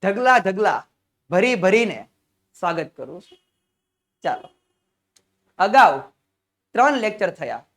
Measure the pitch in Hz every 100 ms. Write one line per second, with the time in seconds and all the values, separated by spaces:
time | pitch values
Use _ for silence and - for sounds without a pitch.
0 | 190 202 254 254 190 190 208 123 - _
1 | _ _ _ 175 233 240 185 214 233 123
2 | 101 _ _ _ _ _ 175 165 151 -
3 | 127 170 - 359 _ _ _ _ _ _
4 | _ _ - - - _ _ _ _ _
5 | _ _ _ _ _ _ 190 247 226 139
6 | - _ _ _ _ _ _ - 262 277
7 | 214 214 180 - 139 117 _